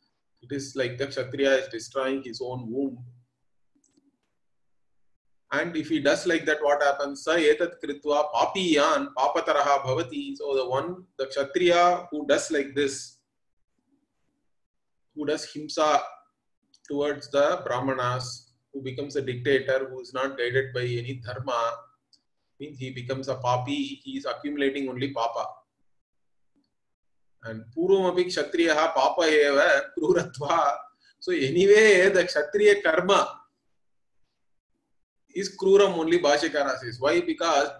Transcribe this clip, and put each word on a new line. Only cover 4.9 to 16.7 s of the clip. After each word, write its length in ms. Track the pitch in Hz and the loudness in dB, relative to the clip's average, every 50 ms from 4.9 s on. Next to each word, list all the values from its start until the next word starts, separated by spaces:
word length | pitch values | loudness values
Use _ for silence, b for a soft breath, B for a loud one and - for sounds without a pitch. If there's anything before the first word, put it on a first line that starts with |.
| _ _ _ _ _ _ _ _ _ _ _ _ | _ _ _ _ _ _ _ _ _ _ _ _
And 240 | 131 143 160 170 170 | -4 -2 -2 -2 -4
if 120 | 156 143 - | -6 -2 -2
he 100 | 165 147 | -2 2
does 280 | 135 143 151 - - | 2 2 2 2 2
like 200 | 180 165 160 143 | 0 0 0 0
that, 160 | 147 151 151 | 0 0 2
what 180 | 151 143 143 143 | 2 2 2 4
happens? 420 | 147 143 139 143 143 143 143 135 - | 2 2 2 0 -4 -6 -8 -6 -2
Sa 100 | 156 160 | 0 0
etat 400 | 170 156 147 151 - 175 170 - - | 4 4 4 4 4 0 -2 -4 -8
kritva 480 | - 143 143 143 - 147 143 147 - - | -10 -10 -10 -6 -2 0 2 2 2 2
papiyan 760 | 113 117 151 - - 196 185 170 156 143 143 160 156 139 139 139 - 127 | 2 0 0 0 0 0 2 2 4 4 4 4 2 2 0 -4 -2 0
papataraha 640 | 135 143 151 170 156 165 151 143 143 143 143 135 | 0 0 0 0 0 0 0 2 4 4 2 2
bhavati. 540 | 131 131 131 156 170 160 151 143 143 139 139 | 2 0 -2 -2 -2 -4 -6 -8 -8 -8 -10
So 180 | 139 147 143 135 | -8 -4 -2 0
the 140 | 135 127 123 | 0 0 0
one, 360 | 127 139 156 175 185 185 - _ _ - | -2 -2 -2 -4 -8 -12 -14 _ _ -8
the 80 | 170 | -8
Kshatriya 800 | 135 - - - - - 180 180 175 170 175 175 180 180 175 - - | -4 -2 -4 -4 -2 0 2 2 4 6 6 6 4 4 2 -2 -8
who 160 | 151 151 143 | -8 -6 0
does 240 | 139 143 147 - - | 2 2 2 2 0
like 220 | 160 147 139 139 131 | -2 -2 -4 -2 -2
this, 440 | 143 147 135 135 - - - - _ _ _ _ _ _ _ _ _ _ _ _ _ _ _ _ _ _ _ _ _ _ _ _ _ _ _ _ _ _ _ _ _ _ _ _ _ _ _ _ | -2 -2 -2 -4 -8 -12 -16 -20 _ _ _ _ _ _ _ _ _ _ _ _ _ _ _ _ _ _ _ _ _ _ _ _ _ _ _ _ _ _ _ _ _ _ _ _ _ _ _ _
who 100 | 147 147 | -8 -6
does 240 | 143 151 151 - - | -4 -4 -4 -6 -10
himsa 480 | - 151 151 143 - 160 156 151 147 - - - - - _ _ _ _ _ _ _ _ _ _ | -14 -14 -12 -8 -2 0 2 2 2 2 0 -4 -10 -20 _ _ _ _ _ _ _ _ _ _